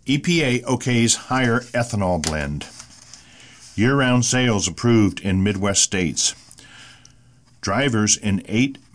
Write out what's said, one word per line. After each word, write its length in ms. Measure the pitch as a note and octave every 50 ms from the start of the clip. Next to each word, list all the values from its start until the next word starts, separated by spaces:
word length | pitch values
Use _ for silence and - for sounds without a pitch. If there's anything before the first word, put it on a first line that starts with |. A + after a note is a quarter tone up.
| _
E 120 | - C#3
P 260 | D3 D3 F3 E3+ E3 D3
A 160 | B2 A#2+ B2 -
okays 520 | C#3 B2+ A#2 - C3 A#2+ A#2 A#2 A2+ -
higher 460 | - - - B2+ C3 B2+ A#2+ A#2 B2
ethanol 600 | - - - A#2+ A#2 - - G2+ F#2+ F2+ F2+ E2
blend. 440 | D2+ - D#2 D2+ D2 C#2+ D2 C#2+ - - - - - - - - - - - - - - - - - - - - - - -
Year-round 500 | G2+ G#2+ B2 C#3 C#3 C3 B2+ B2 B2 A#2
sales 420 | - B2+ B2+ B2+ A#2+ G#2+ G2 F2
approved 540 | F2+ E2 - - A#2+ A#2 A2+ G#2 G2 - -
in 220 | - G2 F#2+ F#2+ F#2+
Midwest 360 | G#2 G2 F#2+ G2 G2+ G2+ -
states. 540 | - - G2+ F#2+ F2+ D2+ A#1 - - - - - - - - - - - - - - - - - - - - - _ _ _ _ _ _ _ _
Drivers 560 | - G2 G2 B2 C#3+ C#3 A2+ G#2+ G#2+ G2+ -
in 280 | - - G#2 G2 F#2+ -
eight 320 | - G#2 A2+ C3 C#3+ C3+ - - _